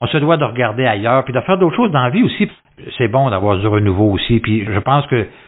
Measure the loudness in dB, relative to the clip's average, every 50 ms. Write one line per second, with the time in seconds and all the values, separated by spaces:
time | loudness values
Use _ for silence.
0 | -4 -2 -2 0 2 2 2 2 0 -2 -2 -2 -2 -2 -2 -2 0 0 0 0
1 | 0 0 0 0 0 -2 -4 -4 -2 0 0 2 2 2 2 0 0 0 0 0
2 | 0 0 2 0 0 0 0 -2 -4 -4 -4 _ _ _ _ -20 -18 -12 -4 -2
3 | -2 0 2 0 2 0 0 0 0 0 0 0 0 0 2 2 2 2 2 2
4 | 2 2 2 0 0 0 0 0 2 0 -2 -2 -2 -2 -4 -2 0 0 0 0
5 | 0 0 -2 -2 -2 -4 -10 -16 -20